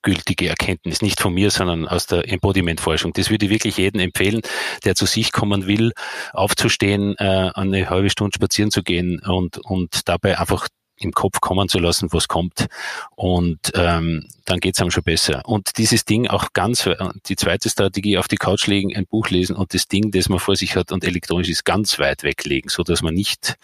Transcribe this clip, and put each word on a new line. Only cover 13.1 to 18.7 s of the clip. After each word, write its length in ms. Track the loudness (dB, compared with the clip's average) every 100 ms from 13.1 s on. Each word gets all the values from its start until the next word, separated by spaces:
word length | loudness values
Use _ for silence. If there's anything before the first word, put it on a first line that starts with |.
| -4
Und, 560 | 0 2 2 0 -4 0
ähm, 540 | 2 2 0 -2 -6 -18 -4
dann 160 | 0
geht's 180 | 0 0
einem 120 | 0
schon 120 | 0
besser. 380 | 0 0 0 -2
Und 340 | 0 -2 0 0
dieses 280 | 2 2 2
Ding 240 | 0 2
auch 240 | -2 0
ganz, 320 | 0 0 0 0
äh, 100 | 0 -4 -8 -8
die 100 | -2
zweite 340 | 0 0 -2
Strategie, 480 | 0 0 0 0 0
auf 120 | 0
die 80 | 0
Couch 300 | 2 0
legen, 280 | 2